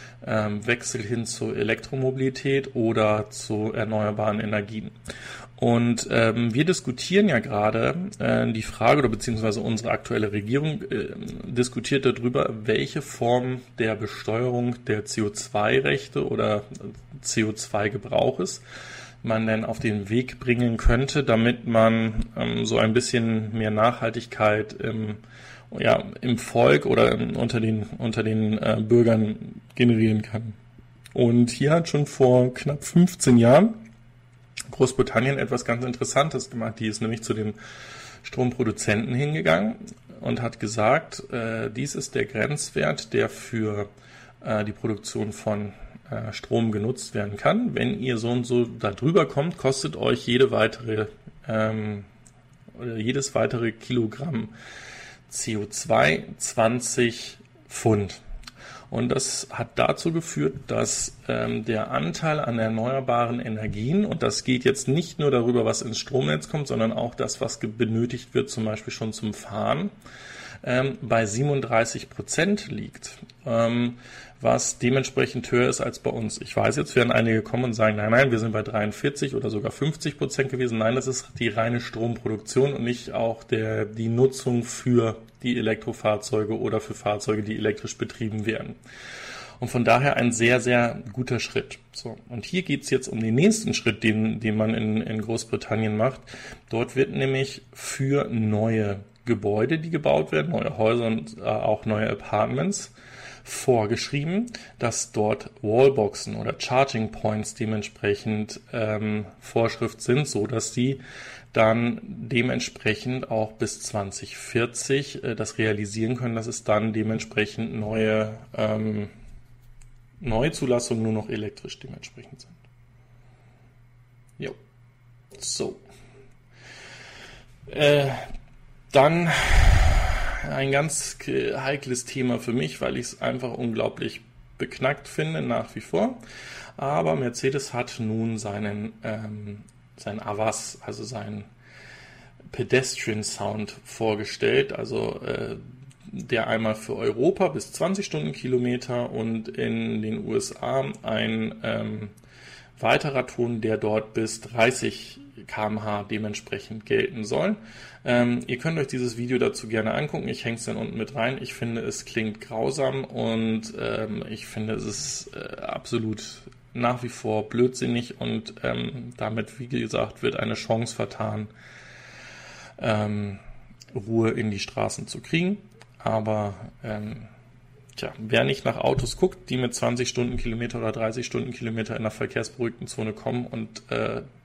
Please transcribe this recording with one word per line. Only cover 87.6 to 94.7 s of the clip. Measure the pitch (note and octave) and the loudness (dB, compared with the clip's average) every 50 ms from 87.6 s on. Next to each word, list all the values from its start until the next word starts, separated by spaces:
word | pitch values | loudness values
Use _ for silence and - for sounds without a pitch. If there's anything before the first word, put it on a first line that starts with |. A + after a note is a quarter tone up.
| G#2+ A2 G#2+ - - A2 - - | 0 0 0 0 -4 -8 -6 -6
betrieben | A#2+ - - - A#2 G#2+ G#2+ G#2+ G2+ | -6 -6 -6 -6 -4 -4 -2 -2 -2
werden. | A2+ A2 - - C#2+ C#2 - - - - - - - - - - - - - - - - - | -2 -2 -4 -6 -10 -12 -16 -18 -20 -20 -18 -18 -16 -16 -16 -14 -14 -14 -16 -16 -14 -10 -8
Und | B2 A2+ | -6 -2
von | - B2 A#2 | 0 2 4
daher | A2 A#2 B2 C#3 C#3+ - | 6 6 6 6 4 4
ein | B2 A#2+ A#2+ | 4 2 2
sehr, | - G#2 A#2 A#2 B2 B2 | 4 4 4 6 6 4
sehr | A2+ B2 B2 A#2+ A#2+ A#2 A2 G#2 - A2 | 4 4 4 4 4 2 0 -4 -10 -10
guter | G2+ B2+ B2+ - B2 A2 | -6 -6 -2 -2 -2 -2
Schritt. | - - - - - - - - - _ | -2 -2 -4 -4 -4 -4 -10 -18 -20 _
So, | - - - A#2+ A2 - - - | -16 -12 -12 -12 -12 -14 -14 -12
und | A#2+ A2+ - | -10 -10 -8
hier | - F3 F#3 | -4 -4 -2
geht's | F3+ - C#3 - - - | -2 0 -2 -2 0 0
jetzt | C3 B2+ B2+ - | 0 0 0 -2
um | - A2+ | -4 -2
den | A2+ A2 A2+ | 0 2 4
nächsten | C3 F3 A3 G#3+ - - B2 A#2 | 6 6 6 6 4 0 -2 -2
Schritt, | - - A#2 G#2 - - | 0 0 0 0 2 2
den, | A2 G#2+ A2 A2 A2 A2 A2 | 2 4 4 2 0 0 -2
den | A2 A2 G#2+ | -2 0 2
man | A2 G#2+ A2+ | 2 2 2